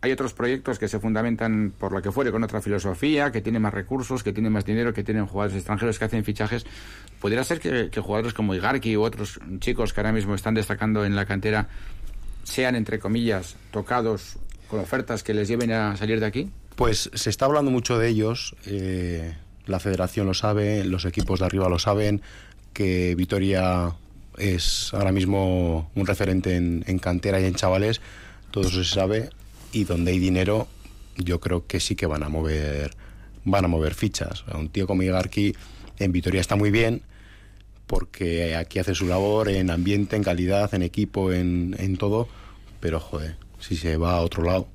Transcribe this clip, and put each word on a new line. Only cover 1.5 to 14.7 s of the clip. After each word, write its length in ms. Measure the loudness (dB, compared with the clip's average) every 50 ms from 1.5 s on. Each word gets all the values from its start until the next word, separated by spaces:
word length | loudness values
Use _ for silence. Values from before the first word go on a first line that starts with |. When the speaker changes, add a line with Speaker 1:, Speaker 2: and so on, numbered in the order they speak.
| 2 2 0 0 -2 -4
Speaker 1:
por 140 | -4 -2 -2
lo 100 | -2 -2
que 80 | -2
fuere, 220 | 0 0 0 0 0
con 100 | 0 -2
otra 180 | -2 -4 -4
filosofía, 720 | -2 -2 -2 0 0 -2 -2 0 0 2 2 2 2 0
que 100 | 0 -2
tiene 200 | -2 -2 0 0
más 120 | 0 0 -2
recursos, 520 | -4 -4 -4 -4 -4 -2 -2 -4 -2 -2
que 80 | -2 -2
tiene 180 | 0 0 2
más 140 | 2 2 2
dinero, 280 | 0 0 0 2 0 0
que 120 | -2 -2
tienen 220 | -2 0 0 -2
jugadores 300 | -2 -2 -2 -2 -2 -2
extranjeros 440 | -4 -2 -2 -2 0 0 -2 0 0
que 40 | -2
hacen 180 | -2 0 -2 -2
fichajes. 420 | -2 -2 -2 -2 -2 -2 -4 -6 -10 -16 -16 -16 -18 -18 -18 -20 -20 -16 -4
¿Podría 240 | -2 0 2 2 0
ser 160 | 0 -2 -2
que, 280 | -2 0 0 0 0 0
que 120 | -2 -6
jugadores 340 | -2 0 -2 0 0 -2 -2
como 180 | -2 0 0 0
Igarki 440 | 0 0 0 0 0 0 0 2
u 60 | 2 2
otros 340 | 2 0 -4 -8 -8 -8 -12 -12 -10 -8 -4
chicos 320 | -2 -2 0 0 0 0 0
que 80 | 0
ahora 100 | 2 2
mismo 240 | 2 2 2 0 -2
están 200 | -2 0 0 0
destacando 500 | 0 0 -2 -2 -2 0 0 2 2 2
en 100 | 2 2
la 100 | 0 0
cantera 440 | 0 -2 -2 0 0 2 0 0 -2 -6 -10 -10 -10 -10 -8 -8 -8 -8 -8 -8 -10 -10 -10 -10
sean, 320 | -6 -2 0 2 2 2
entre 240 | 0 0 -2 -2 -4
comillas, 560 | -2 0 0 2 2 2 0 0 -2 -6 -14 -18 -18 -6
tocados 680 | -6 -6 -2 0 0 0 2 0 0 -2 -4 -10 -10 -8 -8 -8 -8 -12 -12
con 140 | -6